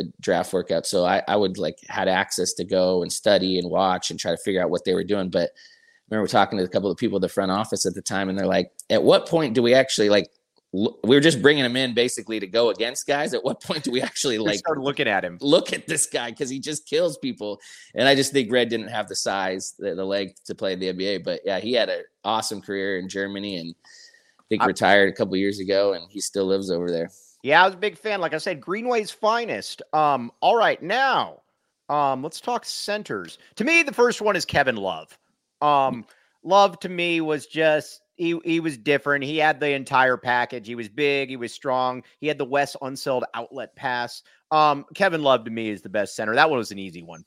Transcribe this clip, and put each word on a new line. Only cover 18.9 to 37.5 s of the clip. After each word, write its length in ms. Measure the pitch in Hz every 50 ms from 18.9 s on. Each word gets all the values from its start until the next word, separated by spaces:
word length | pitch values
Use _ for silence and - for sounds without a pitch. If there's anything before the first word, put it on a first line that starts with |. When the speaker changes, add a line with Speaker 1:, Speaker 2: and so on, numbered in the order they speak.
| 117 107 104
Speaker 1:
the 100 | 95 98
size, 580 | - - 117 98 98 95 95 92 95 - - - -
the, 160 | - 101 85
the 100 | 90 95
length 380 | 95 98 101 98 95 - _ _
to 100 | - 98
play 180 | - 110 98
in 80 | 92 90
the 80 | 95 92
N 80 | 90
B 80 | 92 92 98
A. 100 | 101 90
But 240 | 87 95 87 80 -
yeah, 160 | 95 98 92
he 140 | 104 110 123
had 160 | 117 104 92
an 140 | 90 85 - _ _ _ _
awesome 380 | 98 110 110 110 - 110 101
career 360 | - - 98 98 95 98 98 92
in 100 | 90 95
Germany 460 | 95 98 98 98 101 98 101 104 98 85
and 160 | 82 85 85 _ _ - - - - - _ _ _ _ _ _
I 20 | _ _
think 140 | 110 101
Speaker 2:
I 40 | 120
Speaker 1:
retired 420 | 123 107 - 110 92 98 101 98 98
a 20 |
couple 240 | 92 - 113 95 95
years 240 | 95 98 101 101 104
ago, 320 | 95 92 98 98 101 101
and 180 | 95 87 82 92
he 100 | 101 101
still 240 | - - - 101 98
lives 240 | 95 95 98 98 92
over 200 | 90 85 87 87
there. 200 | 85 82 82 87 _ - - _ _ _
Speaker 2:
Yeah, 200 | - 127 147 165
I 40 | 185
was 80 | 196 190
a 40 | 175
big 180 | 196 208 175 -
fan. 220 | - 220 208 196
Like 140 | 170 156 147
I 40 | 156
said, 220 | - 202 180 143
Greenway's 500 | 113 - 180 220 226 247 247 233 214 -
finest. 720 | - _ - 214 226 233 233 208 131 101 92 - - - - _ -
Um, 360 | 156 156 147 139 127 120 117 _ _
all 160 | - 170 214
right, 240 | 233 208 170 139 -
now, 580 | - 165 208 247 269 277 240 165 117 85 73 - _ _ _ _ _ _ _ _ _ -
um, 340 | 143 147 143 135 135 131
let's 180 | 131 165 - -
talk 240 | - - 247 226 -
centers. 760 | - - - - - 208 214 208 - 135 101 85 80 - - _ _ _
To 80 | - 214
me, 180 | - 330 339
the 100 | 330 285
first 280 | 226 - 240 240 214 -
one 140 | 214 214 202
is 80 | 175 151
Kevin 320 | - - 147 143 131 117
Love. 420 | 107 95 92 82 78 80 _ - _ _ _ _ _ _ _ _ _
Um, 440 | 147 147 147 139 135 131 127 120 107 _ _ _ _ _ _ _ _
Love 340 | 160 185 202 202 202 170 165
to 80 | - 180
me 320 | 180 175 175 170 170 165
was 260 | 160 156 156 143 -
just, 560 | -